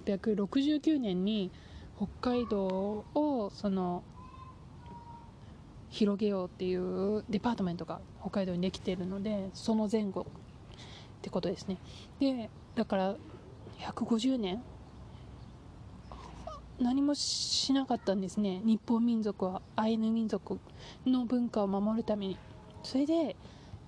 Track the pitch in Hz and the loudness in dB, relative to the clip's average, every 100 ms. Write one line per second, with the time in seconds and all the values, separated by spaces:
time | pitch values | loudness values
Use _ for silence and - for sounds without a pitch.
0 | - 196 - 208 196 277 277 302 320 302 | 0 0 2 2 2 2 4 4 4 4
1 | 226 180 190 220 185 - - - - - | 4 2 2 2 0 -4 -16 -16 -16 -6
2 | 202 - 254 247 233 202 190 190 202 214 | -6 -2 0 2 2 2 2 2 0 -2
3 | - 294 302 262 196 - 208 190 180 180 | 0 2 4 2 0 0 2 2 2 0
4 | - - - - - - - - 960 - | -4 -14 -16 -14 -16 -16 -16 -16 -14 -14
5 | - - - - - - - - - - | -14 -14 -16 -16 -16 -16 -16 -16 -14 2
6 | 202 196 208 190 180 - 185 180 185 185 | 4 4 2 2 0 -2 0 2 0 2
7 | 196 214 - 202 247 226 185 170 165 - | 2 0 0 0 2 2 0 0 -4 -8
8 | - - 190 208 190 175 185 - - 185 | -10 -8 -4 0 0 2 0 0 -2 -2
9 | 180 196 202 208 190 - - 220 214 220 | -2 -2 -2 -2 -2 -4 2 2 4 2
10 | 202 185 - - - - - - - - | 2 -2 -6 -10 -16 -16 -16 -14 -14 -14
11 | - - - 196 175 190 - 185 - - | -16 -12 -4 -2 0 -2 -4 -6 -6 -14
12 | - - 277 262 214 - - - 208 196 | -16 0 2 2 -4 -12 -6 -2 2 4
13 | 190 214 - - - - - - - - | 4 0 -6 -16 -16 -16 -14 -10 -8 -4
14 | 226 226 254 262 196 202 - - - - | 2 4 4 2 2 -2 -6 -14 -16 -16
15 | - - - - - - - - - - | -16 -14 -14 -14 -16 -16 -16 -16 -16 -16
16 | - - - - - 587 - - 247 269 | -14 -14 -12 -12 -10 -12 -12 0 2 4
17 | 285 285 - - - - - 269 262 233 | 4 4 0 0 2 2 4 4 4 2
18 | - 190 190 - 208 185 220 220 - 226 | 4 2 2 2 2 2 4 4 4 4
19 | 233 226 214 196 185 185 - - 220 226 | 6 4 2 0 0 -2 -4 0 2 4
20 | 220 226 220 196 - 190 - - - - | 2 2 2 0 -2 -8 -8 -16 -16 -2
21 | 262 254 233 247 240 226 202 196 208 220 | 4 4 4 2 2 2 4 4 2 2
22 | 226 208 196 180 - - - - - 262 | 2 0 0 -4 -8 -18 -16 -12 -2 2
23 | 285 330 277 - - - - - | 4 4 4 -2 -12 -16 -16 -16